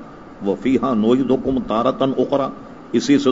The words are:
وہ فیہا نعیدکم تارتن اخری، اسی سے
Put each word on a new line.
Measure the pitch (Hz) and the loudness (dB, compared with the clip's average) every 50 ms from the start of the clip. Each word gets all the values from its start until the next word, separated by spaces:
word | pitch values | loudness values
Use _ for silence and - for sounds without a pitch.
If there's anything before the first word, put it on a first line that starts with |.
| - - - - - - - - | -16 -20 -20 -20 -20 -20 -16 -6
وہ | 98 98 92 - | -4 -2 -2 0
فیہا | - 131 135 113 123 135 123 | 0 0 0 2 0 0 0
نعیدکم | 107 104 113 127 135 131 120 131 131 - 135 135 123 - | 2 4 4 4 2 2 0 0 0 0 -2 -2 -2 -2
تارتن | - 107 113 117 131 - - 135 135 127 | -2 -2 0 0 0 0 0 -2 0 0
اخری، | 127 127 - 143 135 135 135 - - - - - - - - | 0 0 0 0 -2 -2 -4 -6 -12 -16 -18 -20 -20 -10 -2
اسی | - 117 - 139 143 135 | -2 0 2 4 2 4
سے | 139 131 | 4 2